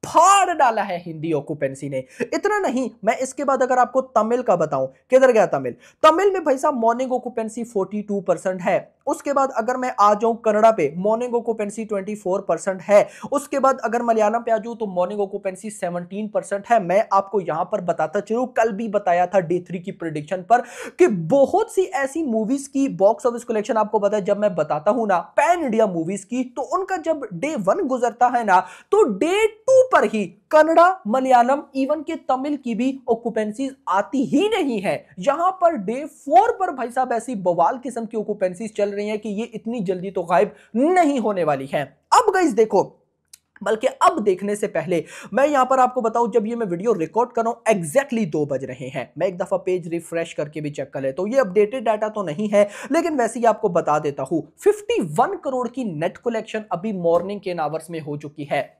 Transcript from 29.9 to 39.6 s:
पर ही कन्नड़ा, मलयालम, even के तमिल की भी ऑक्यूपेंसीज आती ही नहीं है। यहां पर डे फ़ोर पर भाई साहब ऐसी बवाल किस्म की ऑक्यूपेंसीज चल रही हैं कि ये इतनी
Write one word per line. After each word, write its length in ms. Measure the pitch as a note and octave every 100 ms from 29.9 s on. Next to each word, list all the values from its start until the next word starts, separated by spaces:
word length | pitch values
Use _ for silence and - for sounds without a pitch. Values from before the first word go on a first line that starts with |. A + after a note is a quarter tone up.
पर 120 | E4
ही 200 | A3 G#3+ F3+ - _
कन्नड़ा, 500 | D4+ D#4 E4 F4 F#4 G#3
मलयालम, 560 | C4 C4 B3 A#3+ C#4 C#4 C4+
even 260 | C4+ D#4
के 120 | D4+ E4
तमिल 320 | - C4 C#4 C#4+
की 180 | A#3+
भी 240 | A3 B3+ C4+ -
ऑक्यूपेंसीज 640 | A3+ A#3 A3+ G#3+ G#3 C4+ C4+ -
आती 360 | C4 D4+ C4+
ही 240 | G#3+ G#3+ G#4
नहीं 320 | A4 C#4+ A3
है। 140 | F#3 C#3+ - -
यहां 320 | F3+ C#4+ F4
पर 240 | F#4 F4 D4+
डे 280 | F#3 B3
फ़ोर 480 | D4+ - - E4 A4+ A4+
पर 100 | F#4
भाई 200 | C4+ A#3+
साहब 220 | B3 B3+
ऐसी 220 | A#3 A3+ A#3
बवाल 420 | F3+ F3 E3+ B3+
किस्म 260 | B3+ A#3 A3+
की 100 | A3+
ऑक्यूपेंसीज 600 | G#3 G#3 F#3 F3 G#3+ -
चल 140 | G3+
रही 180 | G3+ G#3
हैं 100 | G#3+
कि 100 | G#3+
ये 140 | G3+
इतनी 360 | A#3 G#3